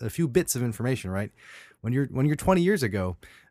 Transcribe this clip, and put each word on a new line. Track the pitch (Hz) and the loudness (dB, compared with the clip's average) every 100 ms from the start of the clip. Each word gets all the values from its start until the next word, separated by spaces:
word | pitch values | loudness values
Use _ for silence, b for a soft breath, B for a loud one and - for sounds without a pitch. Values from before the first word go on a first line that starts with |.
a | 113 | -8
few | - 165 | -2 0
bits | 123 170 123 | 2 0 0
of | |
information, | 120 107 120 131 95 | -2 -2 -2 -2 -4
right? | 95 104 - B B B B | -4 -4 -8 B B B B
When | 113 | -4
you're, | 127 139 | -2 -2
when | 127 147 | 0 0
you're | 151 | 2
twenty | - 185 | 4 4
years | 175 208 | 4 2
ago, | 120 98 92 92 B B B | 2 0 -2 -4 B B B